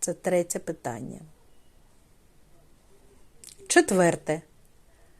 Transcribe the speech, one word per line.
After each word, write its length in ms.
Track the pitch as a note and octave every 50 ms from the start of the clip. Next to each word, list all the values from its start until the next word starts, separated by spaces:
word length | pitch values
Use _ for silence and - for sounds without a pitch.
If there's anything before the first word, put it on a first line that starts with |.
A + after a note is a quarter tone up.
Це 120 | - - E3+
третє 460 | - - F#3+ F3+ F3 F3 F3 - G3
питання. 640 | - - D#3+ - - B2+ A#2 A2 C3 - - - D#3+ D#3 - - - - - - - - _ - - - - - - _ - - _ - _ - - - - - - - - - _ _ - - - - - - - - - - - - - - - - -
Четверте. 720 | F4 E4+ - G#3 F#3 F3 E3+ - - - - D3+ E3 - - - - - - - - - - - _ - - - -